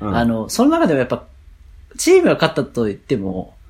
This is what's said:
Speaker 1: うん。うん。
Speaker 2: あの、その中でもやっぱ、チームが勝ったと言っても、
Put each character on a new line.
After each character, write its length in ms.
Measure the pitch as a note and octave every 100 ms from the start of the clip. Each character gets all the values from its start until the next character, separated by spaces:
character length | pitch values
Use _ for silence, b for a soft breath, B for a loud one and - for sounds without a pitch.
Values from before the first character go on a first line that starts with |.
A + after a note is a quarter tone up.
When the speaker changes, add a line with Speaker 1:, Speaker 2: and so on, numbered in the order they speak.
Speaker 1:
う 60 | G#2+
ん。 20 |
う 20 |
ん。 60 | A2+
Speaker 2:
あ 80 |
の、 240 | A#2 A2+ G#2+
そ 160 | -
の 60 | C#4
中 180 | E4 F#3
で 60 |
も 40 | C#3
や 60 |
っ 40 | A#2+
ぱ、 160 | A#2+ - - - - - - - -
チ 180 | -
ー 20 | F#4
ム 80 |
が 100 | C#4
勝 160 | C#3+ D#3+
っ 40 |
た 100 | D3+
と 220 | A#2+ A#2+ G#2+
言 80 |
っ 20 | G2
て 200 | - B2+
も、 380 | F#2+ F#2 - -